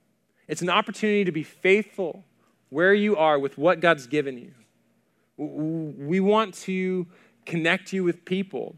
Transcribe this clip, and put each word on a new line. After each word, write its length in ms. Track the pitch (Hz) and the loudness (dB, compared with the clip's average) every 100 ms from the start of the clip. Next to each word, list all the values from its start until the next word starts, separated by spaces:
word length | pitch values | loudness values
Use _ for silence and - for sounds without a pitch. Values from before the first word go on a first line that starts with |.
| _ _ _ _ - | _ _ _ _ -10
It's 140 | 156 | -6
an 80 | 175 | 0
opportunity 560 | 190 220 - 214 208 185 | 0 0 -2 0 2 0
to 60 | |
be 120 | 160 | -2
faithful 800 | 151 - 185 202 208 - 170 196 _ _ _ _ _ | -8 -2 2 2 2 -6 -8 -8 _ _ _ _ _
where 240 | 139 185 | 2 4
you 240 | 208 208 160 | 6 4 4
are 200 | 156 143 | 4 4
with 200 | 139 139 | 0 0
what 240 | 160 170 | 2 4
God's 260 | 175 151 123 | 2 2 0
given 300 | 151 139 123 | -4 -4 -10
you. 140 | - - _ _ _ _ _ _ _ - | -16 -20 _ _ _ _ _ _ _ -12
W-, 200 | 151 139 | -10 -6
w-, 500 | 156 165 156 139 143 | -6 -6 -8 -10 -4
we 120 | 185 | 0
want 340 | 190 214 214 180 | 2 2 0 -6
to 500 | - 185 185 185 175 _ _ _ - | -6 -4 -2 -4 -6 _ _ _ -8
connect 460 | 170 160 185 - | -2 0 -2 -4
you 120 | 190 | -2
with 220 | 175 170 - | -2 -4 -4
people 500 | 185 190 123 - | -6 -4 -8 -10